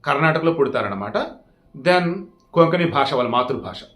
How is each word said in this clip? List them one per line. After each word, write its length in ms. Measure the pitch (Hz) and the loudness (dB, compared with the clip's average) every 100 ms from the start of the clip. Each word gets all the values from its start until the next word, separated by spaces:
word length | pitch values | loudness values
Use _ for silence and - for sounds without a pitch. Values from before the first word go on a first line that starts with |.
కర్ణాటకలో 480 | 151 139 160 156 165 | 0 2 2 2 0
పుడతారనమాట. 640 | 165 139 127 107 98 104 214 320 - _ _ _ - | 2 0 0 -4 -6 -4 -4 -6 -10 _ _ _ -4
Then 440 | 175 180 170 190 - _ _ | 0 2 0 -6 -12 _ _
కొంకణి 380 | 165 170 175 170 | 2 4 4 0
భాష 240 | 143 127 | 0 0
వాళ్ళ 160 | 131 120 | 0 0
మాతృభాష. 520 | 123 123 117 98 98 - | 0 -2 -4 -8 -14 -20